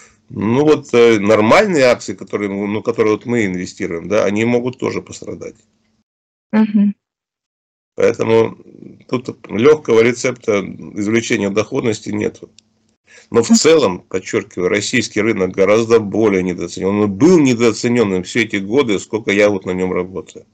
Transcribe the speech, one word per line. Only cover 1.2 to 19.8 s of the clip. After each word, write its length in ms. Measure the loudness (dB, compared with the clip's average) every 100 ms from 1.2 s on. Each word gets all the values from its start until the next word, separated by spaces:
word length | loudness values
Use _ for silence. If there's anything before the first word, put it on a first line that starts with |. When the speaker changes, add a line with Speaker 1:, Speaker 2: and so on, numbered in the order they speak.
| 4 4 4 4 4 2 2
Speaker 1:
акции, 280 | 2 -2 -12
которые, 340 | -8 -6 -4
ну, 320 | -4 -4 -4
которые 300 | -4 0 0
вот 120 | 0 -2
мы 200 | -2 -2
инвестируем, 600 | -4 -8 -8 -8 -8 -2
да, 160 | 0 0
они 200 | 0 0
могут 320 | 0 -2 -6
тоже 220 | -6 -6
пострадать. 540 | -10 -16 -14 -14 -14 -18 _ _ _ _ _ _ _ _ -4
Speaker 2:
Мгм. 400 | 0 2 2 0 -2 _ _ _ _ _ _ _ _ _ -2
Speaker 1:
Поэтому 580 | 0 0 0 2 2 -4 -20 -20 -20 -20 -8
тут 280 | -8 -8 -14 -8
легкого 520 | 0 4 4 2 2
рецепта 600 | 2 0 -4 -6 -2 -2 -2 -12 -14 -6
извлечения 540 | -2 0 0 -2 -2
доходности 600 | -2 -4 -4 -4 -4 -6
нету. 400 | -6 -6 -8 -20 _ _ _ _ _ _ -20 -4
Но 100 | 0
в 60 | 2
Speaker 2:
Мгм. 80 | 4
Speaker 1:
целом, 420 | 4 4 2 -2 -8
подчеркиваю, 600 | -10 -4 -6 -6 -4 -2
российский 520 | -2 -2 -4 -4 -2
рынок 300 | -2 -2 -2
гораздо 480 | 0 2 2 4 2
более 440 | 2 0 2 2
недооценен. 580 | -2 -4 -8 -6 -4 0
Он 100 | -2
был 280 | 2 4 6
недооцененным 840 | 4 4 2 0 -2 0 0 -2
все 200 | -4 -4
эти 140 | -4 -4
годы, 420 | -2 0 0 -2
сколько 320 | -4 -8 -2
я 180 | 2 2
вот 160 | 0 -4
на 60 |
нем 180 | -4